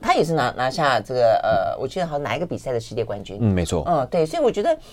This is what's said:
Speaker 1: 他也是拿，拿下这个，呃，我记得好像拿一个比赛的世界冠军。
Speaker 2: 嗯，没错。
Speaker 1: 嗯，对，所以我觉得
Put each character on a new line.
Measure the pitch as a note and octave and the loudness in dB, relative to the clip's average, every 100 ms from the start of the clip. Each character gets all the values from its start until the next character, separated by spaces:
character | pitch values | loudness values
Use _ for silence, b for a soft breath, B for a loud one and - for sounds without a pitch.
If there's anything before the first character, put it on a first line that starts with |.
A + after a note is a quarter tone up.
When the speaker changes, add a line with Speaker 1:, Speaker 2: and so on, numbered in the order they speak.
Speaker 1:
他 | A3+ | 2
也 | F4 | 4
是 | D#3+ | 4
拿， | D#3+ B2 - | 2 0 0
拿 | C3 | -2
下 | C3 D3 B2 | 0 2 2
这 | G#2 | 0
个， | B2+ A#2 G#2 | 2 4 4
呃， | G#2 G#2 F2+ - | 2 2 0 -4
我 | C3 | -6
记 | F#3+ | -4
得 | E3+ | -4
好 | |
像 | D3 | -4
拿 | C#3 C3 | -4 -4
一 | |
个 | |
比 | E3+ A2 | -4 -6
赛 | - | -4
的 | A#2+ | -4
世 | A#2 | -4
界 | A2 | -6
冠 | G#2+ G#2 | -6 -6
军。 | G2 G2 | -10 -2
Speaker 2:
嗯， | A2+ | 2
没 | F#2 | 2
错。 | E2+ E2+ D2+ | 0 -2 0
Speaker 1:
嗯， | D3+ - | 0 0
对， | F3 D#3 | 0 0
所 | E4+ | 2
以 | |
我 | C4 | 0
觉 | F#3+ | 0
得 | A3 D#4+ B | 0 -2 B